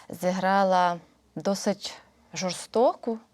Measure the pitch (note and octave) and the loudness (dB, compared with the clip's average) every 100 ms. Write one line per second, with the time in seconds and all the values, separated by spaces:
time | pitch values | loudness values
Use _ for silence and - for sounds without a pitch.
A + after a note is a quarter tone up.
0 | - - F3+ F#3 F#3 G3 F#3+ F#3 F3+ F3 | -18 -6 -4 0 2 2 4 4 2 0
1 | - _ _ - F3 G3 G#3+ F#3+ - - | -10 _ _ -6 -4 -2 -2 -4 -6 -14
2 | _ _ _ D#3 F#3 E3+ - A3 C4+ F#4 | _ _ _ -8 -6 -6 -4 2 2 2
3 | - A3+ _ | -6 -8 _